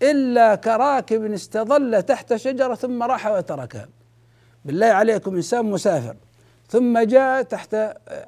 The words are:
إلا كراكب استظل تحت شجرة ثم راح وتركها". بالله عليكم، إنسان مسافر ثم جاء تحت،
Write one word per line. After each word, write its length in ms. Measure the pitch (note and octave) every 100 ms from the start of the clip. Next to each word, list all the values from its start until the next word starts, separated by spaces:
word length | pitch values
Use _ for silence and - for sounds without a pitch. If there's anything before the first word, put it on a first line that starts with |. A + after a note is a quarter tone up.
إلا 540 | C4+ C#4+ C4 A#3+ A3+ G3+
كراكب 760 | A3+ A3+ C#4 C4+ - A3 G#3+
استظل 720 | G3+ - G#3+ A3 D4 C4 G#3+
تحت 320 | F#3 B3+ - A3+
شجرة 400 | C4 C4 C4 A3
ثم 280 | B3+ A#3+
راح 240 | A#3+ A#3+ G#3+
وتركها". 600 | G3+ - C#3+ B2 G#2+ - _ _ _ _ _ _ _ C#3+
بالله 220 | D#3+ A3+
عليكم، 480 | G3 A3+ G#3+ G3 F#3
إنسان 300 | E3+ A#3+ A3
مسافر 500 | F#3+ G#3 D#3 A#2 - _ _ _ _ _
ثم 300 | A3+ B3 A#3
جاء 420 | A3 C4 C4 C4
تحت، 340 | A#3+ G#3+ - G#3+ G#3+ - - -